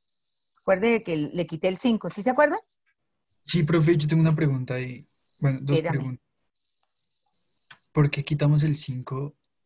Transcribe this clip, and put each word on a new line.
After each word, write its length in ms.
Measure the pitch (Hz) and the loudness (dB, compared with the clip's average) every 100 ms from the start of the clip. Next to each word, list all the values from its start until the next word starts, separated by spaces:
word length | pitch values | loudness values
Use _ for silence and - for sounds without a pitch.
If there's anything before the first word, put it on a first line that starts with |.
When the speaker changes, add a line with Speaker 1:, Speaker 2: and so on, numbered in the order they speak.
| _ _ _ _ _ _ | _ _ _ _ _ _
Speaker 1:
Recuerde 460 | - 185 226 226 | 0 2 2 0
que 120 | 202 156 | 0 -4
le 280 | 147 175 | -4 -4
quité 220 | 160 160 185 | -6 -2 -2
el 100 | 185 | 0
cinco, 320 | 247 220 175 | 0 0 -4
¿sí 140 | 208 | -4
se 80 | 208 | -2
acuerdan? 280 | 254 294 415 - _ _ _ _ _ _ _ | 2 2 0 -8 _ _ _ _ _ _ _
Speaker 2:
Sí, 200 | - 175 | -2 0
profe, 320 | 151 170 156 165 | 2 4 4 2
yo 100 | - | 2
tengo 140 | 160 | 2
una 140 | 160 | 4
pregunta 380 | 156 151 131 127 | 2 0 0 -4
ahí. 320 | 127 127 127 - _ _ - | -6 -8 -12 -18 _ _ -4
Bueno, 220 | 139 131 | -2 -2
dos 140 | 139 156 | 0 0
Speaker 1:
Espérame. 200 | 165 139 | 0 -4
Speaker 2:
preguntas. 280 | 127 123 _ _ _ _ _ _ _ _ _ _ _ _ _ _ _ - _ | -6 -10 _ _ _ _ _ _ _ _ _ _ _ _ _ _ _ -20 _
¿Por 180 | 156 143 | 0 2
qué 160 | - | 0
quitamos 380 | - 147 147 151 | -4 0 2 2
el 140 | 156 143 | 2 -2
cinco 580 | - 127 - 131 143 _ | -6 -8 -8 -10 -10 _
y 80 | _ _ | _ _